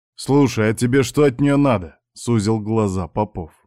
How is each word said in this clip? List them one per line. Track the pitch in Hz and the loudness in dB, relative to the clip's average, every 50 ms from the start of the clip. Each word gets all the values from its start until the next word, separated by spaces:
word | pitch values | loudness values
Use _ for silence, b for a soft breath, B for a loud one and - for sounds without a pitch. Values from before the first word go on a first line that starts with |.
| _ _ _ | _ _ _
"Слушай, | - - - 135 143 143 123 - 113 107 110 | -12 -4 0 2 4 4 2 2 0 0 -2
а | 113 | 0
тебе | - 123 120 123 139 131 | 0 -2 0 2 0 0
что | - - 147 147 | 0 0 2 2
от | 143 117 127 | 2 2 0
нее | 143 143 143 | 0 0 2
надо?" | 139 143 139 120 98 87 78 - _ _ _ _ | 2 2 2 0 -2 -4 -8 -16 _ _ _ _
сузил | - - - 117 110 98 107 113 110 | -12 -4 0 0 0 2 0 -2 -2
глаза | 104 104 113 113 107 101 92 95 90 82 | -2 -2 -2 0 0 0 -2 -4 -6 -6
Попов. | - 107 107 - - 95 85 80 - _ _ | -4 -4 -4 -4 -6 -10 -12 -12 -16 _ _